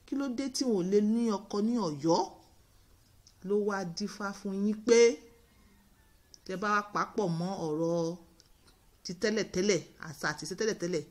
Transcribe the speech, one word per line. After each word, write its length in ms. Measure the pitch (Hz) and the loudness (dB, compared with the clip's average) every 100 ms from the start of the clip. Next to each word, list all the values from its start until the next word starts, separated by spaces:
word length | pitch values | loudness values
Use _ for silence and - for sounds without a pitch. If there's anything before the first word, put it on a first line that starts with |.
Kí 120 | - 269 | -6 -4
ló 100 | 277 | -4
dé 180 | 233 269 | -4 -4
tí 140 | 262 | -2
wọn 140 | 262 202 | 0 2
ò 120 | 175 | 4
lè 100 | 208 | 4
ní 220 | 208 233 233 | 4 2 0
ọkọ 260 | 196 - 202 | -2 -2 -2
ní 140 | 220 240 | 0 0
Ọ̀yọ́?" 460 | 180 147 160 170 - - - - _ - - - _ - - - | -2 0 2 2 2 -8 -20 -20 _ -20 -20 -20 _ -20 -20 -16
Ló 120 | 185 208 | -2 0
wá 200 | 208 196 | 0 -2
dífá 440 | 180 165 202 - 202 | -6 -6 -8 -6 -8
fún 240 | 202 202 196 | -6 -6 -2
yín 220 | 202 214 | -2 0
pé 220 | - 233 233 285 - - - _ - - _ - _ _ _ - | 6 8 8 4 -10 -20 -20 _ -20 -20 _ -20 _ _ _ -20
tẹ́ 160 | - 185 | -12 -6
bá 100 | 208 | 0
wá 120 | 208 | 0
papọ̀ 420 | 208 160 190 - 196 | 0 -4 -2 0 0
mọ́ 240 | 165 180 196 | 0 -2 -4
ọ̀rọ̀ 600 | 160 151 165 170 165 175 - - _ _ - _ _ _ 190 | -4 0 0 0 -2 -4 -16 -20 _ _ -20 _ _ _ -12
ti 60 | |
tẹ́lẹ̀tẹ́lẹ̀, 680 | 180 - 330 - 180 202 175 - - | -2 0 0 -2 0 2 2 -2 -14
àṣà 280 | 160 147 151 | -14 -6 -6
àti 160 | 151 | -6
ìṣe 120 | 160 185 | -10 -2
tẹ́lẹ̀tẹ́lẹ̀ 480 | 220 190 175 170 143 | -2 -2 -4 -4 -6